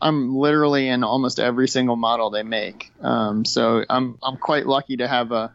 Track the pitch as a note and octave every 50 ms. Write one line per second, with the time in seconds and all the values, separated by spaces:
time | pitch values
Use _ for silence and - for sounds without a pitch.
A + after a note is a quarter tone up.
0 | D3+ D#3 D#3 C#3+ B2+ B2 C3 C3+ C#3+ D3 D3+ D3+ D3+ D3 C#3+ C#3 C3+ C3 B2+ B2+
1 | A#2+ G#2+ B2 C3 C3 B2+ - B2+ A#2 B2 A#2+ B2+ C3 B2 - C3 B2+ B2 A#2+ A#2
2 | A#2 A2+ A#2+ A#2 A2+ G#2 G#2 G#2+ G#2+ A2 A2+ G#2+ G#2 F#2+ - - - - _ -
3 | - B2 A#2+ A#2 A2 G#2+ G#2 G#2+ A#2 - - C3 A#2 A2+ A2+ A2+ - - B2 B2+
4 | B2+ B2 A#2 - - C3+ C3 - - - D3+ C#3+ - C3+ C3+ C#3 - - C3+ A#2+
5 | B2 C3+ C3+ B2 A#2+ A2+ A#2+ A2 A2 A2